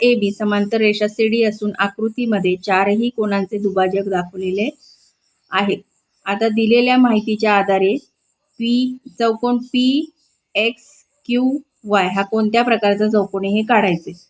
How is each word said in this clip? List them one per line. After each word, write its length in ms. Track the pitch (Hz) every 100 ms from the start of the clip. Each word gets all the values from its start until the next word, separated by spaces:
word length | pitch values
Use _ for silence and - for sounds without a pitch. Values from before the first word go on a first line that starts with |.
एबी 300 | 247 233 202
समांतर 460 | 202 208 208 202 226
रेषा 300 | 214 208 214
सीडी 360 | 214 220 226
असून 280 | 220 214 208 190
आकृतीमध्ये 760 | 202 - 220 226 240 208 185 180
चारही 540 | 202 190 202 208 240
कोनांचे 480 | 240 208 196 190 208
दुभाजक 520 | 202 190 185 190 196
दाखवलेले 600 | 185 175 190 190 190 233 - - _ _ _ _ _ -
आहे. 280 | 185 202 - - _ _ _ 196
आता 220 | 202 226
दिलेल्या 500 | 214 220 240 247 254
माहितीच्या 600 | 247 220 214 214 214 202
आधारे 400 | 196 190 190 269 - _ _ _ _
पी, 440 | - 233 247 254 254 - -
चौकोन 380 | 233 220 247 247
पी 520 | 247 247 254 277 311 _ _ _ _ 202
एक्स 280 | 220 247 - - _ _ -
क्यू 320 | 240 254 277 - _
वाय 240 | 214 202 185
हा 140 | 196
कोणत्या 420 | 196 220 214 233
प्रकारचा 460 | 247 220 202 202 214
चौकोन 360 | 214 190 196 196
आहे 100 | 208
हे 60 |
काढायचे. 520 | 214 226 202 170 - 170 _